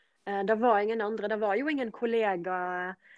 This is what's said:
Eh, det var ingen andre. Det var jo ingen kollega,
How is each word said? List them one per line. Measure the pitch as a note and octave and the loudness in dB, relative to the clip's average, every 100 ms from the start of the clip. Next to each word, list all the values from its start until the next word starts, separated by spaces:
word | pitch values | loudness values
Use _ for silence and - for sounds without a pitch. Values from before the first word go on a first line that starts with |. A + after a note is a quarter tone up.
| _ _ - | _ _ -4
Eh, | G3 | -2
det | G3 A3 | 0 4
var | A#3+ G#3 | 4 4
ingen | G#3 A3+ | 2 0
andre. | G#3 A3 G#3 | -2 -2 -2
Det | G#3+ | 0
var | G#3+ G3 | 0 0
jo | C#4+ | 0
ingen | D4 A#3+ | -2 -4
kollega, | - A#3+ A3+ G#3+ F#3 F#3 F#3 F3+ F3+ F3+ F#3 - | -4 0 2 2 0 -2 -2 -2 -4 -6 -8 -16